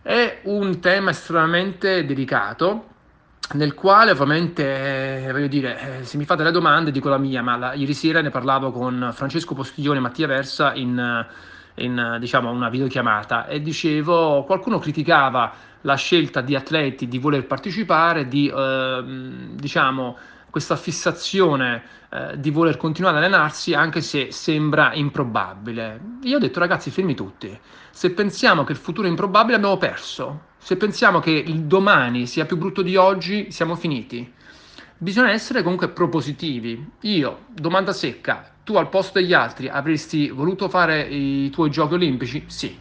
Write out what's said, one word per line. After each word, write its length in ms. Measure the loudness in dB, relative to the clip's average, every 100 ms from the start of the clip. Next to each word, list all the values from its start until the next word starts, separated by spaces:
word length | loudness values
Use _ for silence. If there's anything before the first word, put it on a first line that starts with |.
È 400 | 0 2 2 -2
un 360 | -4 -2 0 0
tema 300 | 2 2 2
estremamente 960 | -2 -2 2 4 2 0 -2 0 2 0
delicato, 800 | -2 0 0 -2 0 0 0 -6 _ _ _ _ _ -6
nel 200 | -2 -2
quale 380 | 2 6 8 8
ovviamente, 1120 | 6 4 2 0 -2 -2 -2 -4 -4 -4 -6 -4
eh, 60 |
voglio 160 | -2 0
dire, 500 | 0 -2 -6 -8 -10
eh, 40 |
se 120 | -8 -6
mi 80 |
fate 180 | 0 2
le 80 | 2
domande 400 | 4 4 4 2
dico 200 | 0 2
la 80 | 2
mia, 240 | 0 -2
ma 140 | -2 -2
la, 180 | -4
ieri 180 | -4 -4
sera 300 | 0 2 2
ne 80 | 0
parlavo 400 | -2 0 0 0
con 400 | -2 -4 -2 -4
Francesco 420 | -4 -4 -4 -6
Postiglione 440 | -8 -8 -4 0 0
e 20 |
Mattia 260 | -2 -2 0
Versa 460 | 0 -2 0 0
in, 520 | 0 -2 -2 -2 -2 -6 -12 -20 -20 -20
in, 420 | -8 -4 -2 -2 -4
diciamo, 320 | 0 0 0
una 200 | -2 -2
videochiamata 760 | -2 -2 0 0 0 0 -4 -2
e 120 | -6
dicevo, 840 | -4 -2 0 0 2 2 4 2
qualcuno 340 | 2 -2 0 -2
criticava 760 | -2 -2 4 4 4 2 -2 -4 -20 -8
la 140 | -2 0
scelta 440 | 4 2 2 -2
di 140 | -2
atleti 540 | -2 0 0 0 -2 -6
di 100 | -2
voler 260 | 0 0 0
partecipare, 840 | -6 -4 -6 2 4 4 2 0
di, 200 | 2 0
ehm, 1080 | 0 0 0 -2 -4 -6 -10 -12 -12 -12 -10
diciamo, 600 | -4 2 2 0 -6 -8 -18 -20 -8
questa 280 | -6 -2 -4
fissazione, 1080 | -4 -2 -2 -2 -4 2 2 4 0 -4 -8 -20 -14
eh, 280 | -10 -8 -6
di 120 | -2
voler 260 | 2 2 2
continuare 400 | -2 0 0 2
ad 80 |
allenarsi 480 | 4 4 2 -2 -2
anche 300 | 2 2 0
se 280 | -4 -4 -4
sembra 600 | -6 -2 0 2 4 2
improbabile. 1080 | 2 -4 -2 -2 -2 -4 -8 -10 -8 -8 -10 -14 -10
Io 120 | -2 0
ho 20 |
detto: 200 | 0 0
"Ragazzi, 320 | 0 0 -2
fermi 240 | -2 -2
tutti. 440 | -2 -6 -12 -16 -16 -20 -20 -20
Se 200 | -4 -2
pensiamo 540 | 0 -2 2 4 4
che 80 | 2
il 60 | -4
futuro 280 | -6 -2 -2
è 40 |
improbabile, 460 | 0 2 4 4 4
abbiamo 220 | 2 2
perso. 720 | 0 -4 -12 -8 -8 -10 -16 _
Se 180 | -4 -2
pensiamo 440 | 0 4 4 4
che 100 | 2
il 320 | 0 0 -2
domani 640 | 2 4 6 4 4 0 -2
sia 180 | -2
più 140 | -2 -2
brutto 240 | -2 -2
di 140 | 0 6
oggi, 540 | 6 4 -2 -4 -6
siamo 260 | -4 -4 -2
finiti". 540 | -4 -4 -6 -12 -12 _ -20 -20 -20 -20 -20 _
Bisogna 320 | -4 2 4
essere 320 | 2 -2 -2
comunque 260 | 0 0 -4
propositivi. 960 | 0 0 0 -4 -6 -6 -6 -6 -8 -12 -10
Io, 380 | -2 0 -2 -6 -16
domanda 460 | -8 0 0 0
secca, 580 | -2 -4 -6 -6 -6 -8 _
tu 120 | 0
al 160 | 0 2
posto 280 | 0 0 0
degli 140 | 4
altri 380 | 2 2 -4 -6
avresti 580 | -4 0 -2 0 -2 0
voluto 400 | 0 -2 -2 0
fare 320 | 2 2 2
i 480 | -2 -4 -2 0 -2
tuoi 220 | 0 0
giochi 240 | 2 0
olimpici? 500 | 2 0 -2 -4 -8 -12
Sì. 320 | -10 -10 -12